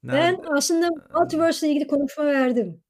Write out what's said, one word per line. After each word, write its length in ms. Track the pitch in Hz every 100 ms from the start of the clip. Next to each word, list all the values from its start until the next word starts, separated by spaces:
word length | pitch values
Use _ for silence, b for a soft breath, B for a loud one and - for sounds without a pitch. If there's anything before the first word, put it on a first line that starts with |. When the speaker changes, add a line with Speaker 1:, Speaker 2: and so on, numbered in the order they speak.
Speaker 1:
Ben 100 | 226
Speaker 2:
Nerede? 340 | 262 339 370 339
Speaker 1:
aslında 400 | 285 285 330 339 330 -
multiverse 520 | 320 339 311 330 - 311
ile 60 |
ilgili 120 | 294 294
konuşma 380 | 285 277 -
verdim. 580 | 294 277 254 247 190 165 _